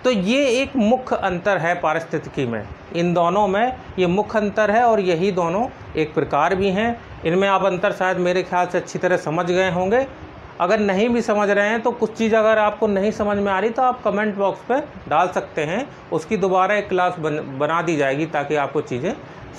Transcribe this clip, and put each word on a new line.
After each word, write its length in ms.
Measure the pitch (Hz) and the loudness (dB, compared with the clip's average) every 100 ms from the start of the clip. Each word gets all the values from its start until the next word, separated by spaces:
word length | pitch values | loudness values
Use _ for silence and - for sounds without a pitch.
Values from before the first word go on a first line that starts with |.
तो 80 | 254 | 2
ये 360 | 233 185 262 285 240 | 2 2 2 2 2
एक 140 | 269 277 | 0 2
मुख्य 400 | 208 254 254 233 | 2 2 0 -2
अंतर 420 | 196 180 190 190 | 0 -2 0 0
है 160 | 160 175 | 0 0
पारिस्थितिकी 680 | 160 160 160 160 - - 127 | 0 -2 -2 -6 -6 -4 -2
में, 220 | 113 104 - - 170 | -2 -6 -14 -8 -2
इन 180 | 175 | 2
दोनों 340 | 175 170 190 208 | 4 4 4 2
में 300 | 190 247 254 - - | 2 0 -2 -10 -2
ये 80 | 180 | 2
मुख्य 320 | 185 208 220 | 2 0 0
अंतर 320 | 208 202 214 | 0 0 2
है 120 | 214 | 4
और 160 | 247 214 | 4 4
यही 320 | 185 160 196 | 2 2 0
दोनों 360 | 180 165 185 180 - - - | 0 0 0 -4 -8 -8 -4
एक 160 | 151 | -2
प्रकार 420 | 160 139 143 160 190 | -2 0 2 2 2
भी 140 | 196 | 0
हैं। 320 | 190 226 233 - - 160 | 0 -2 -4 -10 -6 -2
इनमें 220 | 175 196 | 2 2
आप 180 | 190 190 | 2 2
अंतर 260 | 180 208 | 0 -2
शायद 260 | 175 185 180 | 0 -2 0
मेरे 260 | 175 180 | 0 0
ख्याल 240 | 175 180 175 | 0 -2 0
से 100 | 180 | -2
अच्छी 220 | 175 170 | -4 -4
तरह 180 | 180 180 | 0 0
समझ 280 | 170 160 175 | 0 -2 0
गए 260 | 180 185 | 2 2
होंगे। 360 | 175 185 240 269 - - - - - | 0 2 2 0 -8 -18 -18 -18 -2
अगर 200 | 175 214 | 0 2
नहीं 300 | 202 190 233 | 2 2 2
भी 120 | 240 | 2
समझ 280 | 220 208 202 | 2 2 2
रहे 200 | 202 208 | 2 2
हैं 120 | 233 | 0
तो 100 | 233 | -2
कुछ 220 | 226 214 | -2 -4
चीज़ 220 | - 226 220 | 0 2 4
अगर 220 | 214 220 | 4 4
आपको 300 | 208 208 214 | 2 2 0
नहीं 240 | 196 202 | 2 0
समझ 260 | 202 208 202 | 0 -2 0
में 140 | 202 | 0
आ 80 | 190 | 0
रही 100 | 214 | 0
तो 120 | 233 | 2
आप 200 | 254 247 | 0 2
कमेंट 320 | 220 202 214 196 | -2 0 -2 0
बॉक्स 260 | 196 - - | -2 -2 -2
पे 120 | 254 311 - - | -2 -2 -12 -2
डाल 180 | 151 180 | 2 2
सकते 360 | 190 - - | 0 -4 -4
हैं, 240 | 151 190 285 - - | -2 -4 -6 -12 -4
उसकी 260 | 165 - 220 | -4 -2 0
दोबारा 380 | 190 185 185 208 | 2 2 4 2
एक 140 | 202 | 0
क्लास 260 | 185 180 165 | 0 0 0
बन-, 400 | 156 151 139 135 | -4 -4 -6 -4
बना 220 | 147 165 | 0 0
दी 140 | 165 156 | 0 0
जाएगी 280 | 139 139 160 | 2 0 -2
ताकि 300 | 160 143 147 | -4 0 -2
आपको 260 | 139 151 | 0 -2
चीज़ें 320 | 143 123 160 294 - - - | -4 -4 -4 -6 -12 -18 -18